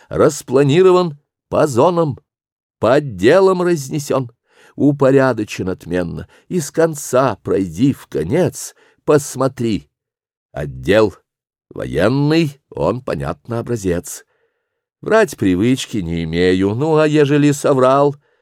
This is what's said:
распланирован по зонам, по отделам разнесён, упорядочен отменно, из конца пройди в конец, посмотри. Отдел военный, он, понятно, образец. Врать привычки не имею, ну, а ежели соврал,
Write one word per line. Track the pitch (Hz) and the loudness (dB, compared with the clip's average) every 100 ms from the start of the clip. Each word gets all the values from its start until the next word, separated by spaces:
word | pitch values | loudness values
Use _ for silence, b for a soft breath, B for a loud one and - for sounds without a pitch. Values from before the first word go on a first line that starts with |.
| b | b
распланирован | 78 131 147 - 127 143 156 185 180 180 147 _ _ _ | 0 0 0 -2 0 2 4 4 4 0 -6 _ _ _
по | 101 151 | 0 0
зонам, | 113 165 170 160 113 _ _ _ _ _ _ | 2 2 2 -2 -4 _ _ _ _ _ _
по | 107 | 0
отделам | 139 147 92 101 180 190 185 | 2 0 0 4 6 4 2
разнесён, | 180 170 131 151 143 131 123 _ b b b | 0 -2 -4 -8 -2 -4 -4 _ b b b
упорядочен | - 143 143 135 135 131 110 107 - 92 | 0 0 4 4 4 2 0 -6 -6 -6
отменно, | 92 82 90 85 80 - b b | -8 -4 -4 -4 -8 -14 b b
из | 180 147 | -6 -6
конца | - 165 151 - 127 135 98 | -2 -2 -2 -2 0 0 -2
пройди | - 92 95 80 135 | -2 -2 -2 0 0
в | - - | 0 -6
конец, | 69 80 151 170 - - b b b | -6 -2 0 -2 -4 -16 b b b
посмотри. | - 147 147 123 131 - 117 92 - _ _ _ _ _ _ | 0 0 0 -4 -6 -4 -4 -4 -8 _ _ _ _ _ _
Отдел | - 73 64 64 95 101 - _ _ _ _ _ | -12 -10 -8 0 2 2 -2 _ _ _ _ _
военный, | 50 60 65 101 139 147 160 151 - _ | -12 -6 -2 0 0 2 2 0 -6 _
он, | - 78 117 | -4 -4 -4
понятно, | - 76 69 85 - 117 | -6 -6 -6 -10 -8 -8
образец. | 113 120 95 87 - - - _ _ _ _ _ _ _ | -6 -6 -4 -4 -6 -16 -20 _ _ _ _ _ _ _
Врать | 143 220 190 - | -2 0 0 -2
привычки | 98 90 117 131 - 110 | 0 0 0 -2 -4 -8
не | 82 85 | -6 -6
имею, | 82 82 90 92 98 | -4 0 2 2 0
ну, | 113 156 156 | -2 0 0
а | 156 | 2
ежели | 156 143 147 147 | 2 2 2 2
соврал, | 143 - 135 127 139 143 143 _ _ | 0 0 2 2 2 2 -2 _ _